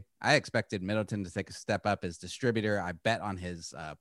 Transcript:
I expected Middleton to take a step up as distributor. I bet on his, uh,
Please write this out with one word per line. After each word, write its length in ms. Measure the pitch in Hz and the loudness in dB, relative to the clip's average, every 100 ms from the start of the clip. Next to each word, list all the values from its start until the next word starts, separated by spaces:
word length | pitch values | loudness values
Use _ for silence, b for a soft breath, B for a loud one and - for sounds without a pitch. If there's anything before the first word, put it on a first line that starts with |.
| - _ | -4 _
I 140 | 113 143 | 4 4
expected 480 | - 117 - 101 | 4 -2 0 -2
Middleton 400 | 92 107 104 104 | 0 0 0 -2
to 100 | 90 | -2
take 160 | 104 92 | -4 -4
a 40 | |
step 340 | - - 104 104 | -8 -2 0 2
up 180 | 98 90 | 0 -2
as 140 | 85 | -6
distributor. 600 | 87 - 120 113 107 101 | -10 0 2 4 2 2
I 120 | 90 | 0
bet 280 | 85 110 110 | 0 2 2
on 160 | 101 92 | 0 -4
his, 380 | 90 85 80 69 | -4 -6 -10 -10
uh, 200 | 76 73 | -10 -10